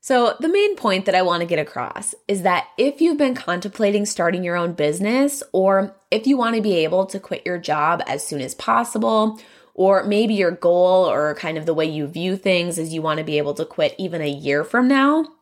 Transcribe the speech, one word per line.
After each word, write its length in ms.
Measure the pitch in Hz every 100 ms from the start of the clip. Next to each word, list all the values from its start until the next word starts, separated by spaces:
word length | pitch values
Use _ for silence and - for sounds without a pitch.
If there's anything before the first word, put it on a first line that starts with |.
So 340 | - 262 233 -
the 80 | 311
main 280 | 392 415 392
point 280 | 220 190
that 100 | 190
I 80 | 185
want 200 | 185 175
to 40 | 170
get 120 | 165
across 560 | 151 - 120 - - - _
is 160 | 202
that 260 | 185 180 - -
if 220 | 262 277
you've 180 | 330 294
been 160 | 277
contemplating 720 | 247 - 175 196 - 208 208 208
starting 360 | - 170 180
your 140 | 175 175
own 160 | 170
business, 720 | 170 151 160 208 247 277 277 -
or 440 | 185 190 196 202 - _
if 160 | 214 226
you 100 | 269
want 200 | 233 226
to 60 |
be 140 | 214 175
able 280 | 156 180 190
to 140 | 196
quit 240 | - -
your 140 | - 175
job 440 | 170 151 151 170 -
as 200 | 139 -
soon 140 | 147
as 140 | 131
possible, 840 | - - 226 233 220 226 220 220 220 - - _
or 280 | - 190 196
maybe 300 | - 208 226
your 160 | 208 180
goal 540 | 175 175 175 180 185
or 300 | 180 113 151
kind 240 | 147 170 160
of 80 | 156
the 80 |
way 100 | 160
you 220 | 156 151 143
view 300 | 165 180 190
things 420 | 196 180 175 160
is 160 | 160
you 80 | 160
want 160 | 156 151
to 60 |
be 140 | 156 147
able 160 | 143
to 100 | 143
quit 300 | 165 - 151 -
even 240 | 185 165
a 80 | 151
year 340 | 143 147 143
from 240 | 151 233 254
now 380 | 277 277 311 311 _